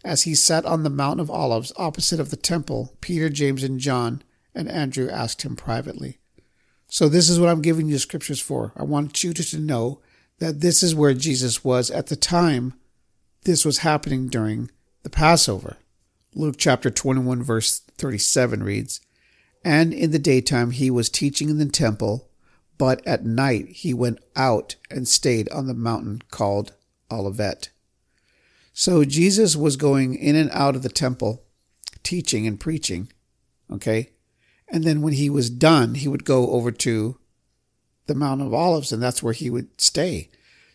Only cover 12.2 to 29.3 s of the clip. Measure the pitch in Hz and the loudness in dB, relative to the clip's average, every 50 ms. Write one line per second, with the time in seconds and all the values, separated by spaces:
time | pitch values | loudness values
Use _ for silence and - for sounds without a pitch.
12.2 | - - 175 175 175 165 143 123 123 131 - _ _ _ _ _ _ _ _ _ | -2 2 2 4 4 4 2 0 -2 -4 -8 _ _ _ _ _ _ _ _ _
13.2 | _ _ _ _ - 190 175 143 - 156 131 - - 165 151 147 - - 135 131 | _ _ _ _ 0 0 2 2 2 0 0 0 2 2 2 0 0 -2 -4 -4
14.2 | 131 123 127 117 110 107 107 113 120 123 _ _ _ _ _ _ - - - - | -4 -2 -2 -2 -2 -2 -2 -4 -6 -10 _ _ _ _ _ _ -14 -8 -2 2
15.2 | 151 160 170 156 - - 104 95 - - - - _ _ _ _ _ _ _ _ | 4 6 6 6 4 2 -2 -4 -8 -12 -16 -18 _ _ _ _ _ _ _ _
16.2 | _ _ - - 156 151 135 - - 156 127 123 - 127 117 - - 139 131 131 | _ _ -8 -4 -4 -4 -2 0 2 2 2 4 2 0 -2 -2 0 0 0 0
17.2 | 127 123 127 123 120 139 113 113 110 - - - - _ _ - - 139 117 101 | 0 0 -2 -2 -2 -2 -2 0 0 0 -2 -4 -6 _ _ -8 -6 -6 -4 -2
18.2 | - - - 123 127 117 117 104 101 98 101 107 110 - - - _ _ _ _ | 0 0 2 2 2 2 0 -2 -4 -4 -4 -4 -4 -6 -10 -12 _ _ _ _
19.2 | _ _ _ _ _ _ _ _ - 180 147 151 165 165 - - 170 160 151 156 | _ _ _ _ _ _ _ _ 0 2 4 4 4 4 2 0 0 2 2 2
20.2 | 147 160 135 127 123 - 139 123 120 120 123 127 135 131 123 120 113 - - - | 4 4 4 4 4 2 2 2 0 0 0 0 0 2 2 2 0 0 -2 -2
21.2 | 143 143 139 - 151 151 151 151 151 139 - - 151 113 104 - 117 107 104 127 | -2 -2 -2 0 -2 0 0 0 0 0 0 0 0 0 0 0 -2 -2 -2 -4
22.2 | - _ _ _ _ _ _ _ _ _ _ - 139 127 127 - - 190 143 - | -6 _ _ _ _ _ _ _ _ _ _ 0 2 2 2 0 0 -2 -2 -2
23.2 | - 117 113 120 135 139 123 104 - - - - - 127 127 120 123 120 113 - | 0 -2 0 0 2 2 2 0 -2 -6 -10 -8 -6 -4 -2 0 0 -2 -2 -4
24.2 | _ _ - 139 135 131 113 104 - - - - - - - 135 127 - - - | _ _ -4 0 2 2 2 2 0 -4 -12 -18 -16 -12 -10 -6 -2 0 0 2
25.2 | - 139 120 113 107 - - - 131 131 123 117 117 117 117 - - 107 104 113 | 2 2 0 0 -2 -4 -4 -6 -6 -6 -4 -4 -4 -4 -4 -4 -4 -8 -10 -10
26.2 | - _ - - 110 101 101 101 104 - - _ _ _ _ _ _ - 113 113 | -12 _ -6 -2 0 0 0 0 -2 -6 -10 _ _ _ _ _ _ -10 -6 -6
27.2 | 98 101 98 110 104 98 - - - - _ _ _ _ _ _ _ _ _ _ | -6 -4 -4 -4 -4 -4 -4 -6 -10 -18 _ _ _ _ _ _ _ _ _ _
28.2 | _ _ _ _ _ _ _ _ _ _ - - - 190 180 165 147 135 135 160 | _ _ _ _ _ _ _ _ _ _ -8 -2 0 4 4 6 4 4 4 4
29.2 | 170 196 | 4 4